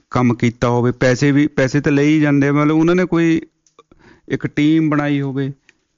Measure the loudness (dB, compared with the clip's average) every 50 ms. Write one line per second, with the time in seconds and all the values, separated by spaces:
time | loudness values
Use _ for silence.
0 | -10 -6 -2 0 0 0 0 0 -2 -4 -2 -2 -2 -2 0 0 0 -2 -2 0
1 | 0 0 2 2 2 2 2 2 0 0 0 -2 -2 0 0 -2 0 0 0 2
2 | 2 2 2 2 2 2 2 2 2 0 0 0 0 0 2 2 2 2 2 0
3 | 0 0 0 0 0 0 0 -2 -4 -8 _ _ _ _ _ _ -20 _ -20 _
4 | -20 -20 -20 _ _ -8 -8 -6 -6 -6 -4 -2 0 2 2 2 0 0 0 -2
5 | -2 -2 -2 -4 -4 -6 -6 -6 -6 -8 -8 _ _ _ _ _ _ _ _